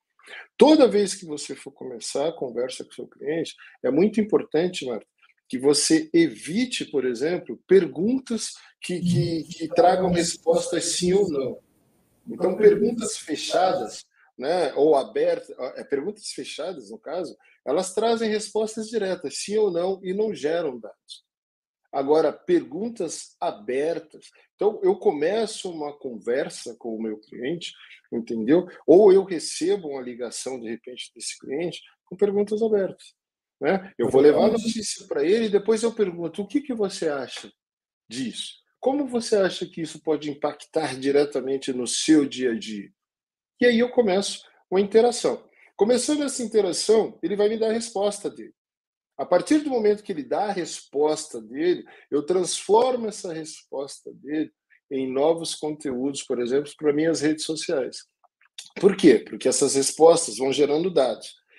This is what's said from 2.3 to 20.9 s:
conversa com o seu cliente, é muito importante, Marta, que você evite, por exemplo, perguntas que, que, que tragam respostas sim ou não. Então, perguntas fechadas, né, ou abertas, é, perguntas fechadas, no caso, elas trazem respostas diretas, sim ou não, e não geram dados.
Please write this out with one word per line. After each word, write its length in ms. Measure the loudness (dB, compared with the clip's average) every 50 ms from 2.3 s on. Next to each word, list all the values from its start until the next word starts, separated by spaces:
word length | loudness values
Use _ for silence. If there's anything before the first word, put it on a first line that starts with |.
conversa 520 | -4 -6 -8 -6 -4 -4 -6 -6 -6 -12 -14
com 60 | _
o 40 | -14
seu 140 | -16 -16 -16
cliente, 480 | _ -10 -8 -6 -4 -4 -4 -6 -10 _ -20 -20 -16 -4
é 80 | -2 0
muito 300 | 2 4 2 2 2 0
importante, 640 | -2 2 0 0 0 0 -2 0 0 0 -4 -6 -8
Marta, 200 | -8 -8 -8 -10 _ _ _ _ _ _ _ _ -10
que 100 | -8 0
você 500 | 2 4 4 4 4 4 2 2 2 2 2
evite, 680 | 4 4 4 0 -8 -10 -6 -2 -2 -2 -2 -4 -8 -8
por 200 | -4 -4 -2 -2
exemplo, 560 | -2 -2 -2 -2 -2 -2 -4 -6 -10 -14 -10 _
perguntas 840 | 4 4 6 4 4 -4 -2 -2 0 -2 -2 -4 -6 -6 -6 -6 -8 -12 -14 -20 -20 _ _
que, 200 | -8 -6 -6 -2
que, 420 | 0 0 2 2 2 0 -2 -4
que 260 | -6 -8 -10 -10 -8 -2 2
tragam 380 | 4 6 6 6 4 2 2
respostas 720 | 2 2 0 -2 -4 -4 0 2 2 2 2 -2 -4 -4 -2
sim 300 | -2 -4 0 0 2 4
ou 140 | 2 2 2
não. 300 | 0 -2 -4 -4 -6 -10 _ _ _ _ _ _ _ _ _ _ _ _ _ -14
Então, 280 | -6 -2 -2 -2 2
perguntas 600 | 6 6 6 8 8 2 0 0 -2 -6 -6 -8
fechadas, 920 | -10 -8 -6 -6 -6 -4 -2 0 2 2 2 2 0 -4 -6 -10 -16 -20 _ _ _ _ _ _ -8
né, 340 | -4 -2 0 0 0 -2 2
ou 220 | 2 4 6 4
abertas, 580 | 4 2 -2 -2 0 0 0 0 -2 -6 -16 -12 -10 -10 -10 -10
é, 80 | -12 -8
perguntas 440 | -6 -4 -4 -4 -6 -10 -10 -14 -14
fechadas, 640 | -12 -12 -12 -12 -10 -10 -10 -10 -10 -12 -14 -18
no 80 | -18 -16
caso, 380 | -14 -10 -10 -8 -8 -10 -12 _ _ _ _ _
elas 300 | -4 -2 -2 -2 -2 -2
trazem 380 | -2 0 0 2 0 0 0 -2
respostas 580 | -2 -2 -4 -4 -4 -4 -4 -4 -6 -10 -10 -6
diretas, 480 | -4 -4 -2 -2 -4 -6 -6 -10 -8
sim 220 | -8 -8 -2 0 2
ou 120 | 2 2
não, 300 | 2 0 -2 -2 -4 -4
e 120 | -4 -6 -2
não 180 | -2 -2 -2 -2
geram 440 | -4 -2 -2 0 0 -2 -4 -6 -8
dados. 460 | -14 -18